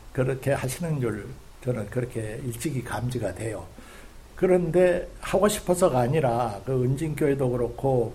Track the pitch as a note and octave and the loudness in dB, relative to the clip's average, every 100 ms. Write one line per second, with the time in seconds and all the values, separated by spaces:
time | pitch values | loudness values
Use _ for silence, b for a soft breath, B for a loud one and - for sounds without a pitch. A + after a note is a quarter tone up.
0 | - - B2+ C3+ C3+ A#2 B2+ - F3 D3 | -10 -2 0 0 0 0 -2 -4 -4 -2
1 | A#2 G#2 A2 B2+ - - B2+ A2 G#2 B2 | -2 -4 -8 -14 -18 -10 -4 -4 -4 -4
2 | B2 A2+ G#2+ A#2 C3+ A2+ E3 C3 - G#2+ | -4 -4 -6 -6 -8 -4 -4 -4 -4 -4
3 | B2 B2 G2+ F2+ A2 G2+ F2 - B B | -4 -2 -4 -4 -6 -6 -10 -16 B B
4 | B B - - F#3 F3+ E3+ F3 F3+ F3 | B B -16 0 4 4 4 4 4 4
5 | - - - F#3+ G#3 G#3 - F3 F#3 B2+ | -2 -10 0 2 4 2 0 4 4 4
6 | A#2+ D#3 C3+ A#2 A#2+ G2+ A2 C3 B2 C#3 | 2 4 2 2 0 -4 -2 0 2 0
7 | D#3+ D3+ D3+ C3+ B2+ A#2+ A#2 A#2 C3+ C3 | -2 0 2 2 2 0 -2 0 2 2
8 | A2+ | 0